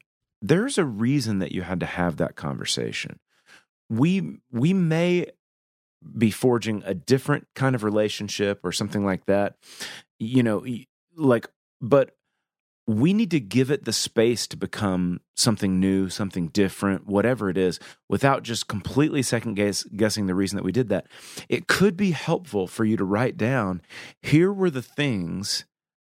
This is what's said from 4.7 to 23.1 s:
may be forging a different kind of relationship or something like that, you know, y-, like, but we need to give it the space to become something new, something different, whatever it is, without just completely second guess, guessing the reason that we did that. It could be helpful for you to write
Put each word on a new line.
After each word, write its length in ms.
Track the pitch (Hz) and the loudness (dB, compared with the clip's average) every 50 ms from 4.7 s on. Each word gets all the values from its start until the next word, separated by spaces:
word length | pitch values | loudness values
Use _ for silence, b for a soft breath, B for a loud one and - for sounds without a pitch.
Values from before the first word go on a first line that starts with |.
may 580 | 190 196 175 160 156 165 175 175 180 180 160 - - _ _ _ _ _ _ _ _ _ _ _ _ _ - - - | 2 2 2 2 2 2 2 2 2 0 -2 -4 -10 _ _ _ _ _ _ _ _ _ _ _ _ _ -20 -10 -2
be 160 | 113 117 107 | 0 2 2
forging 500 | 95 - - 127 120 117 101 113 107 101 - | 2 2 2 2 2 2 0 -2 -6 -4 -4
a 100 | 92 98 | -6 -6
different 520 | 87 - - 131 131 - - 147 147 - _ - | -4 0 2 2 2 2 2 -2 -2 -2 _ -6
kind 220 | - 139 135 131 | -2 0 0 0
of 80 | 117 107 | 0 0
relationship 760 | 107 104 107 107 104 - - 104 98 - - 104 101 101 - - | 0 2 2 0 0 -2 -4 -8 -6 -4 -2 -2 -2 -2 -2 -4
or 80 | 90 | -4
something 320 | 82 - 104 101 - 107 101 | -4 -4 -4 -2 -2 0 0
like 220 | 98 92 85 - | 0 0 0 0
that, 300 | - 98 101 101 95 - _ B B B B B B B B B B _ - | 2 2 2 2 -2 -4 _ B B B B B B B B B B _ -10
you 240 | 113 110 127 127 | -4 0 2 4
know, 160 | 120 113 107 95 | 4 4 2 0
y-, 280 | 78 - 120 101 90 _ _ _ _ _ _ | -2 -6 -10 -10 -12 _ _ _ _ _ _
like, 320 | 165 156 135 120 113 - - _ _ _ _ _ - | 0 2 4 4 2 0 -4 _ _ _ _ _ -8
but 360 | - 107 208 139 131 - - _ _ _ _ _ _ _ _ _ _ _ _ _ _ - | 0 4 4 4 4 2 -4 _ _ _ _ _ _ _ _ _ _ _ _ _ _ -2
we 240 | 107 104 131 175 | 0 2 4 4
need 200 | 196 214 233 170 | 4 2 0 0
to 80 | 170 151 | 0 -2
give 320 | 107 95 104 123 131 123 | -2 0 0 2 2 2
it 120 | 147 - - | 0 -4 -2
the 80 | 117 | -4
space 540 | 110 - - - - - 113 120 120 101 - | -4 -4 -4 -2 0 2 2 2 2 0 -4
to 100 | - - | -8 -8
become 640 | - 98 92 - - 110 98 92 90 90 87 87 - _ _ - | -8 -8 -8 -4 -2 -2 0 0 0 0 -2 -2 -4 _ _ -4
something 460 | - - 123 107 - 104 95 95 92 | 0 2 2 2 2 0 0 2 2
new, 280 | 95 95 95 95 95 92 | 2 2 2 2 0 -2
something 380 | - - 107 92 - 92 85 80 | -4 -6 -6 -6 -4 -4 -4 -2
different, 560 | - 101 98 92 - - 101 98 95 - - | 2 2 2 2 0 -2 -2 -2 -2 -2 -2
whatever 460 | 101 98 101 101 120 131 110 107 95 | -2 0 2 2 2 0 0 -2 -2
it 80 | 85 92 | 0 2
is, 220 | 92 90 82 - B B B B B - | 0 0 0 -4 B B B B B -4
without 360 | 95 101 - 139 135 117 - | -2 2 2 2 2 2 -2
just 240 | 117 117 104 - - | -6 -6 -6 -6 -6
completely 540 | - 104 - - - 127 151 156 - 147 | -8 -8 -6 -2 0 2 2 2 2 0
second 320 | 123 - 127 113 101 117 104 | -2 0 -2 -2 -2 -2 -2
guess, 280 | 95 104 104 95 - | 0 0 0 0 -2
guessing 440 | - - - 95 110 107 - 107 101 | -6 -6 -2 0 0 0 0 0 -2
the 100 | 92 90 | 0 2
reason 200 | 95 98 90 101 | 0 0 0 -2
that 60 | 95 92 | -2 -2
we 60 | 92 | -2
did 180 | 90 120 127 101 | 0 0 0 0
that. 200 | 101 87 - B B B B B B B B B | 0 -2 -4 B B B B B B B B B
It 180 | - - 175 | -4 -2 0
could 300 | - - - 185 214 180 | 0 2 4 4 4 4
be 160 | 175 208 190 | 2 0 0
helpful 560 | 156 - - - 170 190 180 151 101 101 92 87 | 0 0 -2 -2 -2 -2 -2 -4 -2 -2 -2 -2
for 160 | - - 110 | -2 0 2
you 120 | 107 110 | 2 2
to 80 | - 98 | 2 2
write 320 | 92 | 2